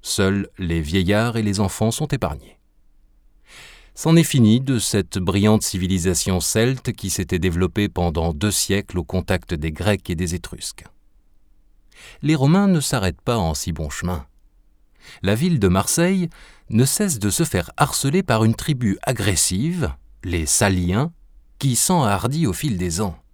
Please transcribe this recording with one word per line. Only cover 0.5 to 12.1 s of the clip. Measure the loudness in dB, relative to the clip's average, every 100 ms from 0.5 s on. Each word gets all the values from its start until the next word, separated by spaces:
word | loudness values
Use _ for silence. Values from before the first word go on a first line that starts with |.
| -6
les | -2 -2
vieillards | 0 0 2 2 0 0
et |
les | -2 0
enfants | -2 0 -2
sont | -2 -4
épargnés. | -4 -4 -6 -14 _ _ _ _ _ _ _ _ _ _ -20 -20 -20 -20 -6
C'en | 4 4
est |
fini | 6 4 6 4
de | 2 -2
cette | 0 -2 -2 -2
brillante | 0 2 4 4
civilisation | 2 -2 0 0 0 -2 0 -2
celte | 0 0 0 0 -6
qui | -6 -6
s'était | -4 -2 0
développée | 0 0 0 0 -2
pendant | 0 -2 0 -2
deux | 0 -2
siècles | -2 -2 -2 -2 -6
au |
contact | -4 -4 -2 -4 -4
des | -6 -6
Grecs | -4 -2 -2 -2
et | -4
des | -4
Étrusques. | -4 -10 -12 -12 -14 -20 -20 _ _ _ _ _ _ _ _ _ -20 -20